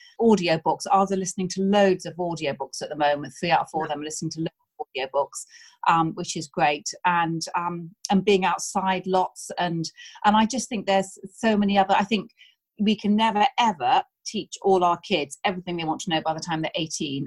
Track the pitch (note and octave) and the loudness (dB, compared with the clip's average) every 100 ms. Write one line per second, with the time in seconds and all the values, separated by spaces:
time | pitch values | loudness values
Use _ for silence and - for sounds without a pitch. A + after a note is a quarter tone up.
0 | _ - A3+ G3+ E3+ D#3+ E3 - - G3 | _ 0 4 4 4 0 0 -2 2 2
1 | G3 G3 F#3 - F#3 F#3+ G3 G#3 G3 F#3 | 2 0 -4 -4 -4 -2 2 4 4 2
2 | E3+ D#3+ F3 D#3+ D3+ C3+ - - - D3 | -4 -6 -6 -4 -6 -6 -8 -10 -10 -2
3 | D3 D3 C#3+ - F3 D#3+ - E3 D3+ D3 | 0 0 -4 -8 0 0 0 -6 -6 -6
4 | D3+ D#3 D#3+ D#3+ E3 - _ - - C3 | -8 -8 -8 -6 -8 -10 _ -16 -12 -8
5 | C3+ C#3+ C#3 - - - - _ - E3+ | -4 -2 -4 -6 -18 -20 -20 _ 0 2
6 | D#3+ E3 F3 - D#3 - D3+ D3+ - - | 2 -2 -8 -8 -8 0 0 0 -6 -4
7 | F3+ F3 E3 E3 - F3+ F3 F3 E3 - | -2 0 0 -2 -6 -6 -6 -6 -10 -10
8 | - G3+ F#3+ G3 F3+ - - G3+ F#3 F#3 | 0 2 4 4 2 -2 -4 -2 -2 -2
9 | F3+ F#3 F3+ - - - F3+ E3+ E3 - | 0 0 0 -4 -10 -4 -2 -2 -6 -10
10 | - - G#3 G#3+ A3 C4 - A3 F#3+ G3 | -20 -2 2 4 2 0 -6 -4 0 0
11 | F#3+ - - - A3+ G#3 G3+ G3+ G3 G3 | 0 -6 -18 -4 0 2 4 4 4 2
12 | G3+ G#3+ - _ - _ _ - G#3+ G#3 | 2 0 -2 _ -20 _ _ -2 0 2
13 | G#3 G#3 A3+ G3+ G3+ - A#3 E3 - - | 2 2 4 4 2 2 0 2 2 2
14 | - _ - G#3+ D#3 - G3 F#3+ F3 F3 | 2 _ -8 -8 -8 -2 2 4 4 2
15 | - F3+ C#3+ - G#3 F#3 F3+ F3 E3 D#3 | 0 -2 -2 -4 -4 -2 -4 -4 -4 -4
16 | - D#3+ D#3+ D#3 E3+ D#3+ D#3+ F3 D#3+ - | -2 -2 -2 -4 -4 -4 -4 -6 -6 -6
17 | D3+ C#3 | -6 -6